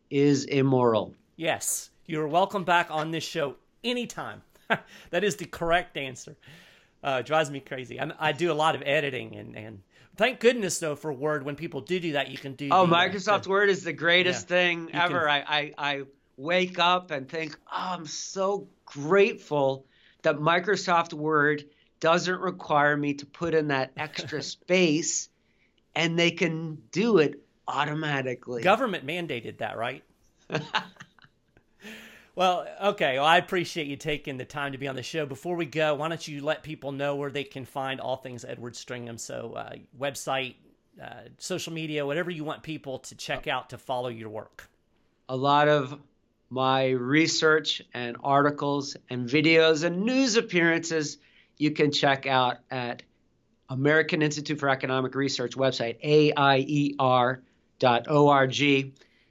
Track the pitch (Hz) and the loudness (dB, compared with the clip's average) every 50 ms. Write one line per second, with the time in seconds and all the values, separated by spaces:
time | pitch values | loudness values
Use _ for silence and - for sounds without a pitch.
0 | _ _ - 139 143 143 143 127 131 - - 139 135 139 131 127 123 120 113 107 | _ _ 0 4 4 4 4 2 0 0 0 2 2 4 4 4 4 4 4 2
1 | 95 90 - _ _ _ _ - 160 165 135 - - - - - - - _ _ | 0 -4 -8 _ _ _ _ -6 -4 -2 -2 -2 -4 -6 -6 -6 -8 -12 _ _
2 | _ - 160 156 156 147 147 175 190 190 - 202 175 165 175 175 170 - 156 156 | _ -8 -6 -4 -4 0 2 2 2 2 0 -4 0 2 2 2 2 0 -4 -4
3 | 156 160 165 160 - - - 165 147 131 127 - _ _ _ _ - 233 247 247 | -4 -4 -6 -6 -8 -6 -4 -4 -4 -4 -6 -10 _ _ _ _ -6 -4 -4 -4
4 | 233 - - - 143 117 104 - - _ _ _ _ - 220 - - - - - | -4 -6 -8 -10 -12 -12 -12 -16 -20 _ _ _ _ -4 -4 -4 -4 -10 -20 -20
5 | - - - 175 196 208 - - 170 - - - 170 165 165 180 175 - - 156 | -12 -6 -2 0 0 0 -2 -4 -8 -12 -8 -6 0 2 2 2 0 -2 -8 -10
6 | 139 131 123 - - - 156 - _ - 151 - - - _ _ _ _ _ _ | -10 -10 -10 -14 -16 -20 -20 -20 _ -20 -20 -20 -20 -20 _ _ _ _ _ _
7 | - 139 135 127 120 135 151 160 160 143 143 139 - - 143 131 127 117 120 123 | -4 -2 -2 -2 -2 0 0 0 0 0 -4 -10 -10 -10 -10 -10 -10 -12 -8 -8
8 | 139 151 165 - 156 156 156 131 170 175 156 151 156 160 147 127 139 143 139 156 | -8 -8 -6 -2 -2 -2 0 0 0 0 2 2 2 2 0 0 -2 0 0 0
9 | 147 139 127 120 113 110 107 107 107 117 117 117 107 110 110 101 - _ _ _ | 0 -2 -4 -6 -8 -10 -12 -14 -14 -14 -14 -14 -16 -16 -16 -18 -20 _ _ _
10 | - _ _ - 208 247 247 - - 233 254 247 208 175 147 - 170 156 147 139 | -20 _ _ -2 -2 -2 0 4 4 4 4 4 0 -4 -4 -4 -4 -4 -4 -4
11 | - 156 147 123 139 151 151 147 131 147 147 135 160 165 - 139 - - 180 185 | -6 -8 -6 -4 -2 -2 -2 -2 -4 -8 -8 -8 -10 -10 -10 -10 -6 -4 -4 -2
12 | 170 170 143 143 135 135 131 135 - 139 131 - 147 139 170 185 185 175 170 170 | -2 -2 -2 -2 -4 -4 -8 -10 -10 -12 -10 -8 -2 2 4 6 6 6 6 4
13 | 180 190 185 208 185 208 208 190 - 175 190 196 208 202 190 175 180 175 156 131 | 4 2 0 -2 0 2 0 2 2 0 2 4 4 4 2 2 -2 -6 -6 -2
14 | 143 170 170 180 180 180 175 180 180 - 175 180 180 175 170 170 165 165 165 175 | 2 4 4 6 4 4 0 -2 -2 0 2 2 4 2 0 -2 -6 -6 -2 0
15 | 175 175 175 175 160 147 147 143 - - 151 151 147 151 147 - 147 143 143 139 | 0 2 2 2 2 2 2 0 0 -2 -2 -2 -2 -4 -6 -6 -4 -4 -4 -4
16 | 139 139 - _ _ _ _ - 135 156 175 185 185 180 185 175 170 175 180 180 | -6 -10 -16 _ _ _ _ -10 -4 0 2 2 0 0 0 2 2 4 4 2
17 | 180 180 156 139 131 135 - 165 160 156 156 - _ - - 185 190 185 180 165 | 0 -4 -8 -8 -8 -8 -8 -8 -8 -8 -10 -14 _ -10 -8 -8 -6 -6 -6 -8
18 | 160 151 - - - - - 196 190 190 202 196 196 190 _ _ _ - - 147 | -10 -12 -12 -12 -12 -10 -4 -2 -2 0 -2 -2 -6 -12 _ _ _ -16 -10 -8
19 | 143 151 190 196 202 233 226 220 - - 151 147 139 135 135 135 - _ _ _ | 0 4 6 6 6 6 2 -4 -8 -4 0 2 2 2 0 -2 -8 _ _ _
20 | _ _ _ _ - 160 156 143 151 160 170 180 180 208 202 185 - 190 175 170 | _ _ _ _ 0 0 0 2 2 4 4 4 2 0 0 0 2 2 2 2
21 | 170 170 165 151 151 156 156 151 143 147 151 147 147 - _ _ _ _ _ _ | 2 0 -4 -4 -2 2 2 4 4 4 2 0 -4 -12 _ _ _ _ _ _
22 | - 160 165 180 180 180 185 180 - 185 175 180 - - 156 147 143 147 147 147 | 2 4 4 4 2 0 -2 -2 -2 -4 -6 -6 -4 0 2 4 4 4 4 2
23 | 143 143 143 143 - - - - 170 170 160 160 151 147 143 135 131 - - - | 0 -2 -4 -4 -8 -16 -10 -6 -4 0 0 0 2 2 0 -2 -2 -4 -6 -10
24 | 151 156 - - - 127 156 143 127 - - - _ - 180 185 180 160 143 160 | -10 -10 -10 -10 -10 -8 -8 -8 -8 -10 -12 -14 _ 2 4 4 4 4 2 2
25 | 156 - - - - - _ _ _ _ _ _ _ _ _ _ _ _ _ 147 | 0 -2 -4 -4 -6 -8 _ _ _ _ _ _ _ _ _ _ _ _ _ -2
26 | 165 165 165 170 170 170 165 170 190 165 160 160 165 160 156 147 - _ - 170 | 0 0 2 2 2 2 2 0 -2 -2 -2 -4 -6 -8 -10 -12 -14 _ -2 0
27 | 214 240 214 170 147 143 - - - _ _ _ _ - 123 135 147 151 151 151 | 2 4 6 6 6 4 0 -4 -14 _ _ _ _ -6 -2 -2 -2 -2 -2 -4
28 | 156 151 143 139 127 131 123 127 - 120 123 120 117 180 208 226 269 233 185 156 | -2 -2 -2 -2 -2 -4 -6 -8 -10 -10 -8 0 2 2 2 4 2 -2 -4 -6
29 | 127 139 160 180 170 151 139 117 117 117 104 - 117 107 - 110 113 127 135 151 | -6 -6 -6 -6 -6 -6 -8 -8 -8 -10 -10 -8 -8 -8 -6 -6 -6 -8 -8 -10
30 | - _ _ _ _ _ _ _ _ - - 156 151 - - 208 185 - - - | -16 _ _ _ _ _ _ _ _ -8 -8 -8 -6 -4 -6 -6 -6 -8 -14 -20
31 | - - _ _ _ _ _ _ _ _ _ _ _ _ _ _ - 214 220 - | -20 -20 _ _ _ _ _ _ _ _ _ _ _ _ _ _ -20 -20 -18 -18
32 | - - - - _ _ _ - 185 185 180 170 143 - 156 - 196 202 202 - | -20 -20 -20 -20 _ _ _ 2 2 2 2 0 -4 -8 -8 -2 -2 -2 0 0
33 | 175 143 127 135 139 156 165 180 175 - 196 185 165 - - 170 151 143 143 127 | 0 0 2 2 4 6 6 4 4 0 -2 -4 -4 -4 -6 -8 -6 -6 -8 -8
34 | - 156 151 147 - 156 135 127 127 - - 147 139 139 135 127 139 139 131 131 | -6 -6 -6 -6 -6 -10 -10 -10 -12 -10 -8 -8 -8 -8 -8 -8 -8 -8 -8 -8
35 | 117 - - 160 151 139 135 - - 175 175 170 170 135 120 156 156 151 147 139 | -10 -6 -6 -6 -6 -6 -8 -10 -8 -6 -4 -4 -6 -4 -2 0 0 0 0 0
36 | 151 165 165 156 - 160 151 143 139 151 151 147 - 151 156 - - 139 139 135 | -2 -6 -6 -8 -10 -12 -12 -6 -4 -4 -4 -4 -8 -12 -14 -10 -10 -10 -6 -4
37 | 143 143 143 143 143 143 135 143 139 - - 139 127 - - 143 135 135 135 127 | -4 -2 -2 -2 -4 -4 -6 -6 -8 -8 -10 -12 -14 -10 -8 -6 -6 -6 -6 -6
38 | 120 123 131 131 - 131 123 120 120 123 127 123 120 120 120 - - - 127 123 | -4 -4 -6 -6 -6 -12 -14 -12 -12 -12 -12 -12 -12 -12 -14 -14 -12 -12 -10 -10
39 | 120 117 117 113 - - 123 120 117 117 - 117 110 107 - - - _ - 123 | -10 -12 -12 -12 -12 -10 -10 -10 -10 -10 -10 -10 -10 -12 -14 -16 -18 _ -12 -8
40 | 131 143 135 - - - 135 135 131 127 120 _ _ _ _ _ _ _ _ - | -8 -6 -6 -8 -6 -4 -4 -4 -4 -6 -10 _ _ _ _ _ _ _ _ -20
41 | - - - - - 117 120 _ - - 185 170 - 170 165 160 160 156 151 147 | -18 -16 -16 -18 -20 -20 -20 _ -8 -6 -6 -6 -6 -6 -8 -6 -6 -4 -4 -2
42 | 143 139 143 165 180 175 180 151 151 151 143 113 - 160 156 143 - 139 131 135 | -2 -2 -2 -2 -4 -4 -6 -6 -8 -8 -8 -10 -10 -10 -12 -10 -10 -10 -10 -10
43 | - - 117 - - - 147 127 - 151 135 127 - - 127 113 - - 131 123 | -12 -16 -16 -14 -8 -6 -6 -6 -4 -4 -4 -4 -4 -8 -14 -14 -8 -6 -4 -4
44 | 127 127 120 113 110 107 107 107 - - _ - - _ _ _ _ _ _ _ | -4 -6 -8 -8 -12 -12 -12 -12 -14 -14 _ -20 -20 _ _ _ _ _ _ _
45 | _ _ _ _ _ - 131 131 131 143 143 147 147 147 151 147 135 123 147 - | _ _ _ _ _ -8 -4 0 2 4 6 6 6 6 4 4 2 -2 -8 -14
46 | - _ _ _ _ _ _ _ _ _ 120 131 131 131 131 135 135 131 131 127 | -18 _ _ _ _ _ _ _ _ _ -4 0 2 2 4 4 2 2 2 0
47 | 123 127 143 156 160 156 156 - 160 156 156 156 147 - - - - - - 120 | 0 2 4 4 4 2 2 2 4 4 4 4 2 -2 -6 -6 -10 -10 -10 -8
48 | 120 120 120 - - 139 139 139 143 147 143 143 147 143 143 143 139 139 - - | -8 -8 -8 -6 0 2 4 4 4 4 2 0 -2 -2 -2 -2 -4 -6 -10 -14
49 | - - - 123 123 120 127 156 151 165 165 160 160 160 160 147 160 170 170 180 | -12 -8 -6 -6 -2 0 2 4 4 6 6 6 6 6 4 2 0 -2 -2 -2
50 | 202 233 254 262 269 254 214 226 - 226 180 175 165 165 165 165 165 - 160 160 | -2 0 2 2 2 4 2 0 0 2 2 4 4 4 4 2 0 -2 -2 -2
51 | 151 143 - - _ _ _ _ _ _ _ - 147 151 151 - 156 147 127 - | -2 -4 -6 -12 _ _ _ _ _ _ _ -2 -2 0 2 2 2 2 2 2
52 | - 143 139 135 139 139 135 131 127 123 123 - _ _ 139 127 123 120 120 120 | 2 2 2 2 0 0 2 2 2 2 0 -4 _ _ -8 -6 -6 -6 -8 -10
53 | - _ _ _ _ _ _ _ _ _ _ _ _ - 131 127 135 143 151 156 | -14 _ _ _ _ _ _ _ _ _ _ _ _ -8 -4 0 2 4 4 4
54 | 156 156 180 156 151 151 151 156 147 - 151 143 143 139 135 131 139 131 131 131 | 4 2 2 0 2 0 0 -4 -6 -6 -6 -2 0 0 0 0 0 -2 0 0
55 | 131 127 127 135 139 135 - - 123 123 - 135 135 131 131 - 120 117 117 - | -2 -2 -2 -2 -2 -2 -2 -2 -4 -4 -2 0 0 0 0 0 -4 -6 -6 -6
56 | - 151 151 156 151 147 147 151 139 139 135 135 135 - 151 147 143 143 143 - | 0 4 4 6 6 4 4 4 4 4 4 4 2 2 0 2 2 0 0 2
57 | 131 127 127 127 123 123 127 127 - _ _ _ _ _ _ _ - 127 120 120 | 2 4 4 4 4 2 0 -4 -8 _ _ _ _ _ _ _ 2 2 4 2
58 | 120 - 156 147 147 143 143 139 131 131 117 113 143 143 139 135 131 135 - _ | 0 2 4 6 6 8 8 6 4 4 2 2 4 4 4 4 2 -2 -10 _
59 | _ _ _ _ _ _ | _ _ _ _ _ _